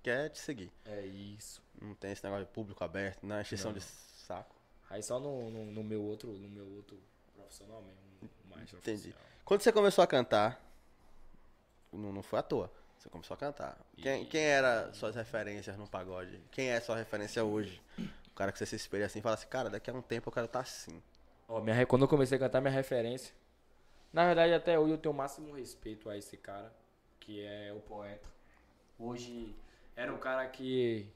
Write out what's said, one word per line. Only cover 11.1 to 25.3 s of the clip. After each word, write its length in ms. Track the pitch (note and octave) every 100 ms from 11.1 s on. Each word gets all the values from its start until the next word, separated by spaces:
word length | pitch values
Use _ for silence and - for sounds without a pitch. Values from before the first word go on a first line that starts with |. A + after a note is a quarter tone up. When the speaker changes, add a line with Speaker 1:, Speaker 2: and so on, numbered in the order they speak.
| - - - - _ _ _ _
Speaker 1:
não, 180 | G2+ G#2
não 120 | G2
foi 160 | - A2+
à 40 |
toa, 280 | - C#3 F2 - - -
você 100 | -
começou 260 | E2+ - F#2
a 20 |
cantar. 400 | C#3+ C#3+ - - - -
Quem, 280 | C3+ C3
Speaker 2:
E 20 | -
Speaker 1:
quem 160 | D#3
era 480 | D3+ C#3 C3 A2+ -
suas 220 | - A2+ A#2
referências 640 | A2 A2+ G#2 G#2 G2 G2
no 100 | G#2
pagode? 540 | F#2+ F#2 F#2 F#2 G2 -
Quem 180 | - C3
é 100 | A#2
sua 160 | - A2+
referência 480 | A2 G#2+ G#2 -
hoje? 360 | A2 G#2+ G2 F2+ - -
O 320 | - - - -
cara 160 | G2
que 60 | -
você 80 | G#2+
se 100 | A2
espelha 300 | - G2 G#2
assim 140 | G#2+
e 20 |
fala 140 | A2+ A2
assim, 120 | -
"Cara, 220 | C3 A2+
daqui 200 | G2+ -
a 20 |
um 80 | B2+
tempo 280 | - A#2 A#2+
eu 40 |
quero 140 | B2 A#2
tá 120 | B2+
assim." 420 | C3 - - E2 - _ - _ -
Speaker 2:
Ó, 140 | A2+
minha 140 | A2 A#2
re-, 100 | B2+
quando 160 | B2+
eu 40 | C#3
comecei 280 | D3 B2+ C3
a 20 |
cantar, 200 | C3 C3
minha 120 | C3+
referência, 600 | C3+ C3 B2+ A2+ B2 - - _ _ _ _ _ - -
na 120 | D#3+ F3
verdade 280 | E3 E3+
até 240 | E3 F3 D#3+
hoje 140 | D#3
eu 40 | D#3
tenho 160 | D#3
o 40 | C#3
máximo 360 | C#3